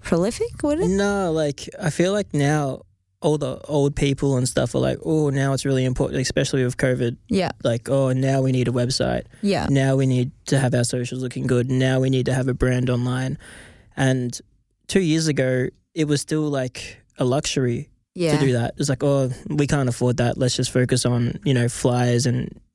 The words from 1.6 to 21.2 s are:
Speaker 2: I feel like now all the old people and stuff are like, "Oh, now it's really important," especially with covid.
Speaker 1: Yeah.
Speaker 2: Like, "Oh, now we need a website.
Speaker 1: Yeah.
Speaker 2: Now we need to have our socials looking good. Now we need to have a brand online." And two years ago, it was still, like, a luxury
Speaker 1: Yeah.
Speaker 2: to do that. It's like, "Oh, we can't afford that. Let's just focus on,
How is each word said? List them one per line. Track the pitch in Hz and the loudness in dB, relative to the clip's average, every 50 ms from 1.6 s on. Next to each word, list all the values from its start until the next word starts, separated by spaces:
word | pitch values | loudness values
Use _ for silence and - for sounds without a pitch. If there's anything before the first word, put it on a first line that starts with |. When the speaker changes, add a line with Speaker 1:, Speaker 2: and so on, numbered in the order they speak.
| - - - - | -10 -16 -10 -4
Speaker 2:
I | 202 151 | -4 -2
feel | - - 170 190 202 | 0 2 2 2 2
like | 208 196 - - | -2 -2 -2 0
now | 143 139 143 151 151 143 135 - - - _ _ _ _ _ _ - | 0 2 2 2 0 0 -2 -6 -8 -12 _ _ _ _ _ _ -2
all | - 151 151 | 0 0 0
the | 147 143 127 - - - | 0 -2 -6 -8 -8 -8
old | - 151 143 139 143 143 | -2 0 2 2 2 2
people | - 147 139 135 - 143 139 135 | 2 0 0 0 2 0 0 2
and | 123 131 - | 2 0 0
stuff | - 131 131 123 - | 0 0 0 0 0
are | 131 | 0
like, | 127 135 131 - - | 0 0 -2 -2 -2
"Oh, | 165 156 156 151 143 | -2 0 0 0 0
now | 135 139 139 139 135 | 0 0 0 0 0
it's | 131 - | -2 0
really | 139 135 131 131 | 0 0 2 0
important," | 127 127 - 139 131 143 139 | 0 0 0 -2 -2 -2 -2
especially | 127 - - 143 139 - - 135 123 | -2 -2 0 0 0 0 0 0 0
with | 123 127 | 0 0
covid. | - 143 131 127 135 123 120 110 - _ - | 0 0 0 0 0 -2 -2 -4 -6 _ -2
Speaker 1:
Yeah. | - 196 175 - - - - | -2 0 0 -2 -4 -4 -2
Speaker 2:
Like, | 139 117 117 - | -2 -2 -2 -2
"Oh, | - 139 139 135 127 127 | 0 0 2 2 2 0
now | 131 135 135 135 135 | 0 2 2 2 2
we | 131 131 | 2 2
need | 127 127 120 | 2 2 0
a | 120 | 0
website. | 123 123 123 123 - - 127 123 123 120 - - - - 208 | 0 0 0 0 0 0 0 0 -2 -4 -6 -8 -12 -4 -2
Speaker 1:
Yeah. | 202 185 113 - - | 0 0 0 0 2
Speaker 2:
Now | 139 135 135 135 135 | 2 2 4 4 2
we | 135 135 | 2 2
need | 131 127 127 123 131 - - - | 2 2 2 0 -2 -4 -8 -4
to | - 143 | 0 0
have | 139 135 123 131 | 2 2 2 2
our | 123 120 | 2 0
socials | - - 123 120 - 123 127 | 0 -2 -4 -4 -4 -6 -6
looking | 127 123 - 131 135 | -6 -6 -6 -4 0
good. | 135 127 123 123 135 | 2 2 2 2 2
Now | 131 131 131 131 131 131 | 2 2 2 2 2 2
we | 131 135 | 2 2
need | 131 127 123 | 2 0 0
to | 131 131 | 0 0
have | 131 127 | 0 0
a | 135 127 | -2 0
brand | - 127 127 127 127 123 123 | 0 0 2 2 0 0 0
online." | 123 120 123 123 123 127 131 131 147 - - - - - - - - - - - - | 0 0 0 -2 -2 -4 -4 -6 -6 -8 -12 -18 -20 -20 -20 -20 -20 -20 -20 -12 -4
And | 143 135 131 131 127 123 123 - - - _ _ _ _ _ _ _ _ | 0 2 2 2 2 -2 -4 -6 -10 -14 _ _ _ _ _ _ _ _
two | - - 196 | -2 0 2
years | 185 151 156 160 160 | 2 2 2 2 2
ago, | 156 139 135 131 131 127 127 131 - - _ _ _ - | 0 0 0 0 0 2 0 -2 -2 -6 _ _ _ -4
it | 165 151 | -2 0
was | 147 147 139 | 0 0 -2
still, | - - 151 156 151 147 | -2 -2 -2 -2 0 0
like, | 143 135 127 123 - - - - - - _ _ _ - | -2 -2 -4 -6 -8 -12 -14 -14 -16 -20 _ _ _ -2
a | 135 | 0
luxury | 123 131 151 - - - 143 131 123 117 135 147 - _ _ _ _ - | 0 0 0 -2 -2 -2 0 0 0 -2 -4 -6 -10 _ _ _ _ -6
Speaker 1:
Yeah. | 180 170 156 147 143 | -2 0 2 2 2
Speaker 2:
to | 139 | 2
do | 131 123 | 2 2
that. | 117 120 127 - | 0 -2 -2 -4
It's | - 143 139 | -4 -2 -2
like, | 131 - 143 | -2 0 0
"Oh, | 143 139 139 131 127 131 - - | 2 2 2 0 -2 -4 -6 -8
we | - 147 147 147 | -4 -2 0 0
can't | 131 151 143 135 123 | 0 2 0 0 0
afford | 117 - 123 123 120 | 0 0 0 0 2
that. | 127 120 120 - - | 2 0 0 0 0
Let's | 131 123 - | 0 0 0
just | - 123 - | -2 -2 0
focus | - 127 123 123 127 123 - | 2 2 2 2 2 2 2
on, | 120 123 120 | 2 0 2